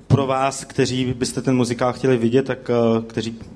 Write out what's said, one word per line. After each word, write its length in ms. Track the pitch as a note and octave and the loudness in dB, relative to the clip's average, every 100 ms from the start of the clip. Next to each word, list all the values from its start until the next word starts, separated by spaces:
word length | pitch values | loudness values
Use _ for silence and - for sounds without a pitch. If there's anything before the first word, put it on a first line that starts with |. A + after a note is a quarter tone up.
| - | 2
pro 200 | C3+ C3+ | 2 4
vás, 380 | C3 C3+ C3 | 0 0 -4
kteří 500 | - - B2 B2+ B2+ | -6 -2 0 0 -2
byste 280 | A#2 A#2+ - | -2 -4 -2
ten 140 | A#2+ B2+ | 0 2
muzikál 360 | A#2 A#2+ B2+ | 2 0 -2
chtěli 240 | A#2+ C3 B2+ | 0 2 2
vidět, 260 | A#2 C3 | 2 2
tak, 280 | C3 B2 - | 0 -4 -2
eh, 320 | A#2+ A#2 A2+ A2+ | 2 4 2 -2
kteří 320 | A#2+ A2 A2+ - | -6 -6 -8 -16